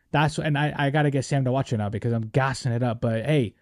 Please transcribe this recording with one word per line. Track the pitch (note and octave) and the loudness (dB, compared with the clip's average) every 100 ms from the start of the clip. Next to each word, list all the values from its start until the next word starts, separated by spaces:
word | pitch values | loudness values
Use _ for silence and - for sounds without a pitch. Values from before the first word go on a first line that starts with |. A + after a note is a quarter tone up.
| _ | _
That's, | C#3+ D#3 - | 0 0 0
and | E3 C#3+ | -2 0
I, | D3 C#3+ | 0 0
I | C#3+ | 0
gotta | D3 D3 | 2 2
get | C#3 C3 | 2 0
Sam | C#3+ B2+ | 0 2
to | |
watch | B2+ - | 0 0
it | A2+ | -2
now | G#2 | -2
because | G#2 A#2+ | -2 -2
I'm | A#2 A2 | -2 -2
gassing | - C3 B2+ - | 0 0 0 -2
it | A#2 | -2
up. | B2 A2+ | -2 -2
But | A#2+ A2+ A2+ | -2 -2 0
hey. | D3+ A#2 - | 2 0 -2